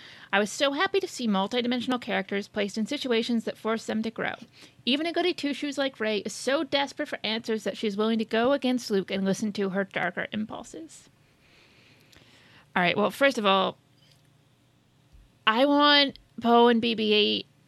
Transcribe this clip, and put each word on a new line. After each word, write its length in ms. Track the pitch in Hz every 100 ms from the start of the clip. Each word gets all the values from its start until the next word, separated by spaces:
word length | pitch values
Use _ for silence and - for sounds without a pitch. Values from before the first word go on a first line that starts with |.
| - - -
I 60 | 196
was 120 | 208
so 220 | - 277
happy 260 | 277 381 381
to 80 | 370
see 220 | - 233
multidimensional 720 | 196 196 247 240 247 240 247
characters 480 | 247 190 190 202 208
placed 300 | - 202 220
in 80 | 214
situations 580 | 285 269 226 233 240
that 140 | 220 -
forced 280 | 220 226 -
them 160 | 220
to 80 | 226
grow. 220 | - - - - - - _ -
Even 180 | 269
a 80 | 330
goody 220 | 339 349
two-shoes 420 | - 285 277 285 277
like 240 | 269 269
Rey 180 | 214 208
is 120 | 214
so 320 | - - 277
desperate 440 | 311 277 277 - 294
for 80 | -
answers 420 | - 220 233 220
that 120 | 208 -
she's 220 | 220 196
willing 200 | 220 226
to 60 |
go 280 | 220 220 240
against 380 | 277 254 254 -
Luke 200 | 202 180
and 160 | 196 190
listen 260 | 190 220
to 160 | 202 196
her 160 | 190
darker 420 | 196 - 180 185 180
impulses. 800 | 214 214 - - 302 320 - - _ _ _ _ _ _ _ _ _ _ - - - - - _
All 80 | -
right, 140 | 175 202
well, 140 | 208
first 260 | - 277 254
of 80 |
all, 320 | 208 196 190 - _ _ _ _ _ _ _ _ _ _ _ _ _ - - _ -
I 200 | 220 285
want 520 | 285 294 285 277 - _ -
Poe 280 | 233 233 240
and 120 | 233
B 140 | 233
B 180 | 220 214
eight 340 | 214 208 214 - _